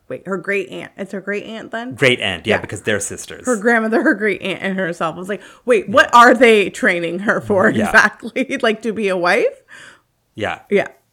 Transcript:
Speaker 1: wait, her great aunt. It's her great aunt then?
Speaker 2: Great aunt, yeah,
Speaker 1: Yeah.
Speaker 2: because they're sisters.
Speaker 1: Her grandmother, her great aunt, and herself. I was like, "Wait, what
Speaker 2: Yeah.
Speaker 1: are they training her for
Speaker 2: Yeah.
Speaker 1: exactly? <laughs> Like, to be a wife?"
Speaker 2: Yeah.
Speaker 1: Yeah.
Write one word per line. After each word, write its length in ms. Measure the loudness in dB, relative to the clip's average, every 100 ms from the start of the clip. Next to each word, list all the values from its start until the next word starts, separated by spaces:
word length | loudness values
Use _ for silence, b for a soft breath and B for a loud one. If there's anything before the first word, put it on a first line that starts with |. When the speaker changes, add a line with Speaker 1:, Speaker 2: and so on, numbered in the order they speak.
| _
Speaker 1:
wait, 180 | -14 -8
her 120 | -8
great 320 | -4 -6 -6
aunt. 220 | -12 -16 -14
It's 140 | -12
her 100 | -10
great 220 | -8 -8
aunt 260 | -10 -14 -12
then? 220 | -12 -12
Speaker 2:
Great 260 | 0 2 2
aunt, 260 | -2 -4 -2
yeah, 80 | -2
Speaker 1:
Yeah. 60 |
Speaker 2:
because 200 | -2 -8
they're 180 | -4 -4
sisters. 460 | -4 -12 -14 -10 -4
Speaker 1:
Her 120 | -2
grandmother, 440 | 0 0 0 0
her 140 | 0 0
great 260 | -2 -4
aunt, 200 | -6 -6
and 120 | -6 -4
herself. 360 | -6 -4 -6 -8
I 40 |
was 100 | -10
like, 120 | -10 B B 0
"Wait, 220 | 0 4
what 220 | 2 6
Speaker 2:
Yeah. 60 | 8
Speaker 1:
are 140 | 8
they 360 | 8 6 6 2
training 480 | -2 -2 0 -4 -4
her 220 | -2 -2
for 280 | 0 2 2
Speaker 2:
Yeah. 160 | 2 2
Speaker 1:
exactly? 720 | 2 2 -2 -8 -6 -4 -2
<laughs> 40 |
Like, 200 | -2 -2
to 80 | -4
be 140 | -4 -2
a 80 | 0
wife?" 440 | 2 2 0 -4 _ B B B _ _ _ -6
Speaker 2:
Yeah. 260 | -6 -6 _
Speaker 1:
Yeah. 160 | -2 -2 -10 _